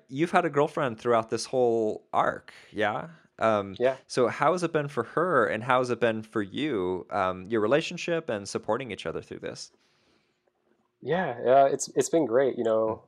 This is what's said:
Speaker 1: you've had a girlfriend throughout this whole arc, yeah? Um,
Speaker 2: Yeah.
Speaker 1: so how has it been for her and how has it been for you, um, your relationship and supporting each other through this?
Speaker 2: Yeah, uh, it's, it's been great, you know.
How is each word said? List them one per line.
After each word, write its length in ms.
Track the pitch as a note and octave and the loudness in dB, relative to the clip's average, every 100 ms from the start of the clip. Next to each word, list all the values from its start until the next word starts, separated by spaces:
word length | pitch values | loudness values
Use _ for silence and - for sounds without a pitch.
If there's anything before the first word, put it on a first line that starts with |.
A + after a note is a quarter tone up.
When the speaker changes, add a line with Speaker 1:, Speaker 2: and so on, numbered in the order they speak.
| - | -8
Speaker 1:
you've 220 | C3+ E3 | -4 0
had 120 | F#3 E3+ | 2 2
a 40 | |
girlfriend 480 | C#3+ D3+ E3+ C#3 A2 | 2 0 0 -4 -2
throughout 300 | - A#2 A2 | 2 2 2
this 160 | A#2 - | -4 -2
whole 580 | C3 B2 A2+ A2 G2 _ | 2 2 2 0 -2 _
arc, 400 | - D3+ - - - - | 0 0 -2 -8 -20 -12
yeah? 380 | G2 G#2 A2+ E3 E3 _ - | -4 -2 -2 -8 -16 _ -2
Um, 380 | A2 G#2+ G2 F#2+ | 2 2 0 -2
Speaker 2:
Yeah. 180 | B2+ C3 - | -2 -2 -4
Speaker 1:
so 200 | - A#2 | 0 0
how 260 | - C#3+ | 2 0
has 100 | F3+ | 0
it 100 | E3+ | -2
been 140 | D#3+ C#3+ | -2 -4
for 160 | - | -6
her 420 | A2+ - D#3+ C#3 G#2 | -4 -2 0 2 2
and 180 | G#2 | 0
how 160 | B2 B2+ | 0 0
has 120 | B2+ | 0
it 80 | A#2 | 0
been 240 | A#2+ A2 | 0 0
for 180 | A2 A#2 | -4 -6
you, 640 | G2 G2+ D3+ A2+ F2+ F#2 - | -6 -4 -4 -2 -2 -4 -6
um, 340 | G2+ F#2 F#2 F#2 | -4 -2 -4 -4
your 140 | A2+ | 0
relationship 680 | G#2 C#3+ D#3+ F3+ - E3 D#3+ | 2 2 0 -8 -6 -6 -4
and 200 | G#2+ G2+ | -8 -6
supporting 400 | A2 - A#2 C3 | -6 -4 -4 -4
each 140 | F#2 E2 | -10 -8
other 160 | D#2+ | -8
through 180 | - - | -10 -12
this? 320 | - - - _ _ _ _ _ _ _ _ _ _ _ _ _ | -12 -12 -16 _ _ _ _ _ _ _ _ _ _ _ _ _
Speaker 2:
Yeah, 340 | B2+ E3+ F3 A#2+ A#2 | -4 -2 -2 -2 4
uh, 200 | C3+ C#3 | 6 6
it's, 180 | C#3 - - | 4 -2 -2
it's 140 | B2+ | 2
been 160 | E3 C3 | 2 2
great, 320 | A#2+ C#3 A#2 | 2 2 2
you 60 | |
know. 400 | A2+ A2 A2 A2 | 0 2 2 -2